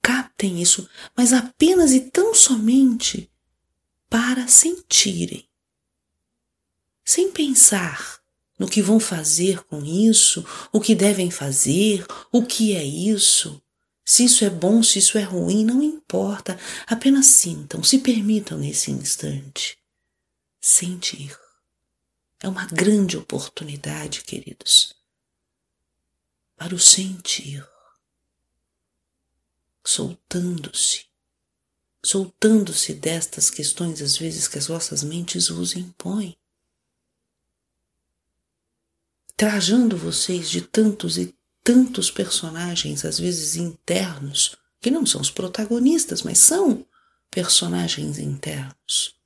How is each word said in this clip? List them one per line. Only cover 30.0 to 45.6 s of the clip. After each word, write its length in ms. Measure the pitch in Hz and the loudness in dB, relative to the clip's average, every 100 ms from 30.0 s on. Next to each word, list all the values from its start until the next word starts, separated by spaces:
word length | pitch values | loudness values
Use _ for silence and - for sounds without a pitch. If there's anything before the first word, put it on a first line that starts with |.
| 143 175 _ 180 180 170 147 - - - - _ _ _ _ _ _ _ _ _ | -4 -10 _ -6 -4 -6 -8 -4 -4 -4 -8 _ _ _ _ _ _ _ _ _
soltando-se 880 | - 196 190 _ 220 220 190 160 - | -4 -4 -4 _ 2 4 2 -4 -6
destas 540 | 147 151 165 165 - - | -4 -6 -4 -6 -2 -2
questões, 540 | - 147 - 170 151 | -2 -6 -4 -6 -6
às 140 | 143 - | -4 -4
vezes, 320 | 165 156 - | -4 -6 -6
que 100 | 147 | -4
as 80 | 139 | -6
vossas 380 | 165 165 143 | -6 -6 -6
mentes 440 | 143 170 175 175 175 | -6 -8 -8 -4 -4
vos 260 | 170 175 180 | -2 -6 -6
impõem, 600 | 180 _ 180 202 190 - _ _ _ _ _ _ _ _ _ _ _ _ _ _ _ _ _ _ _ _ _ _ _ _ _ _ _ _ _ - | -10 _ -8 -6 -8 -12 _ _ _ _ _ _ _ _ _ _ _ _ _ _ _ _ _ _ _ _ _ _ _ _ _ _ _ _ _ -2
trajando 600 | 214 208 175 226 240 180 | 0 0 2 2 2 0
vocês 540 | 165 - - 180 160 | -4 -4 -4 -4 -4
de 120 | 175 | -8
tantos 560 | 175 - 220 208 175 165 | -2 2 2 2 -6 -4
e 180 | 127 _ _ _ | -6 _ _ _
tantos 480 | - 247 254 247 180 | 4 6 4 0 -4
personagens, 960 | - 185 - 165 165 175 170 151 147 | -4 -4 -4 -6 -8 -8 -6 -6 -6
às 160 | 160 151 | -6 -4
vezes 340 | 175 175 156 | -4 -4 -6
internos, 1000 | 165 170 165 - 175 190 147 139 139 - - _ _ | -6 -6 -8 -4 -2 -2 -8 -10 -4 -4 -4 _ _
que 100 | 240 | -2
não 160 | 311 285 | 0 0
são 140 | - | -2
os 100 | 143 | -4
protagonistas, 920 | - 185 180 | -6 -8 -6